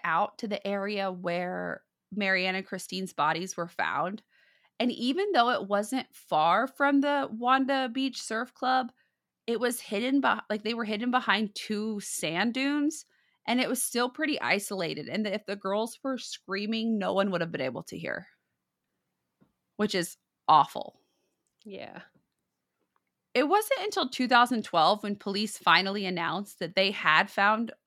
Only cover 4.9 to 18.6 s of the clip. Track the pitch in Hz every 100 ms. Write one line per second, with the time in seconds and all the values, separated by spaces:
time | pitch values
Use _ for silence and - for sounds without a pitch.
4.9 | - 240 330 415 330 233 247 190 202 214
5.9 | 262 - - - 156 160 190 262 - 277
6.9 | 285 285 285 269 220 240 262 262 269 254
7.9 | 254 269 - - 226 247 - 254 262 247
8.9 | _ _ _ _ _ - 226 247 240 -
9.9 | 208 247 277 254 220 - 214 214 233 214
10.9 | 208 247 247 240 202 208 - - 208 220
11.9 | 208 - - 160 156 233 247 277 294 294
12.9 | - - _ _ _ - 247 254 254 -
13.9 | 240 247 254 311 277 123 196 - 190 165
14.9 | 151 135 180 214 214 - 202 196 208 226
15.9 | - 269 247 - - - 190 208 226 226
16.9 | 220 190 190 196 175 165 165 131 120 -
17.9 | - 170 - 175 _ _ _